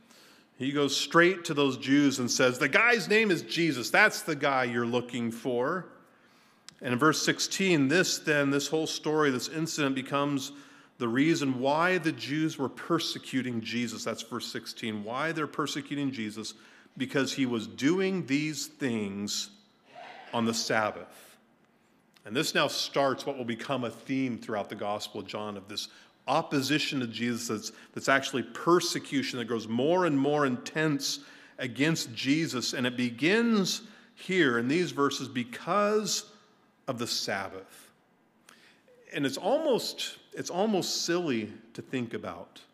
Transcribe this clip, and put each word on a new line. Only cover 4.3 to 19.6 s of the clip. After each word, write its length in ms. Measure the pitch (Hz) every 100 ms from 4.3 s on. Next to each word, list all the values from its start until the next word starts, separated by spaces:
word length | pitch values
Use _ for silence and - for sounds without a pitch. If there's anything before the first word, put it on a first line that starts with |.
| 151
guy 300 | 143 131 123
you're 200 | 120 117
looking 460 | 120 120 127 117
for." 560 | 113 135 120 131 180 - - - _ _ _ _ _ - -
And 120 | 139
in 60 | 120
verse 240 | 151 151
sixteen, 640 | - 156 - - 190 170 135
this 320 | 170 180 -
then, 300 | - 147 139
this 180 | 143 143
whole 200 | 160 156
story, 420 | - 156 156 147
this 180 | 127 -
incident 460 | 160 160 - 143 131
becomes 560 | 127 143 143 143 131 - - - - -
the 80 | 120
reason 520 | 120 156 151 139 127
why 380 | 131 151 175 185
the 140 | 160
Jews 460 | 131 117 151 160 -
were 120 | 131
persecuting 920 | - - 165 - - - 131 127 117
Jesus. 420 | 110 117 120 107
That's 180 | 120 113
verse 260 | - 120 -
sixteen. 560 | 127 - - 117 107
Why 280 | 104 123 156
they're 160 | 160 151
persecuting 640 | - 147 - 139 143 143
Jesus? 420 | 113 110 107 107 - - - - -
Because 360 | 131 143 131
he 120 | - 131
was 220 | 117 101
doing 580 | 95 139 185 190 190 127
these 420 | 139 151 143 -
things 840 | - 139 113 101 101 101 - - -